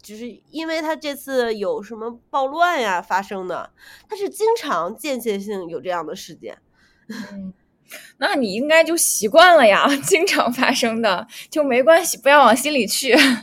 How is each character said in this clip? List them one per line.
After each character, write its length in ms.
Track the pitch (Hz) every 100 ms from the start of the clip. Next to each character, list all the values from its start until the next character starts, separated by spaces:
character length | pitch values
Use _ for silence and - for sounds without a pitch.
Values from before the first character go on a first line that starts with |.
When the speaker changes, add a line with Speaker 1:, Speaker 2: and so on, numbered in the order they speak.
Speaker 1:
只 140 | - 214
是 100 | 240 190 _
因 160 | 302 320
为 140 | 330
它 140 | 311 311
这 200 | 302 285
次 380 | 269 262 233 220
有 260 | 185 170
什 140 | 208 220
么 240 | 226 233 _
暴 160 | 285 269
乱 340 | 311 349 330
呀 200 | 220 175
发 200 | 165 190
生 260 | 196 190 185
的， 240 | 151 - _ - - _
它 60 | 403
是 140 | 403
经 180 | - 440 466
常 380 | 294 180 170 214
间 240 | 302 254
歇 180 | 233 196
性 280 | 202 196 170
有 140 | 160
这 80 | 170
样 160 | 175 156
的 100 | 180
事 180 | - 151
件。 220 | - - _ _ _ _ -
Speaker 2:
嗯， 440 | 214 202 196 190 - _ _ _ - - _
那 180 | 285 339
你 180 | 220
应 140 | 202 294
该 160 | 320
就 120 | 320 339
习 320 | - - 202
惯 280 | 320 359 320
了 100 | 226
呀， 200 | 180 226 277
<laughs> 80 | -
经 180 | 320 381
常 260 | - -
发 200 | 247 240
生 300 | 262 233 226
的， 260 | 220 180 220 - -
就 140 | 320
没 200 | 285 240
关 200 | 277 330 339
系， 120 | -
不 120 | 269
要 100 | 294
往 160 | 247 226
心 180 | 302
里 140 | 285 196
去。 280 | - 269 262 269 226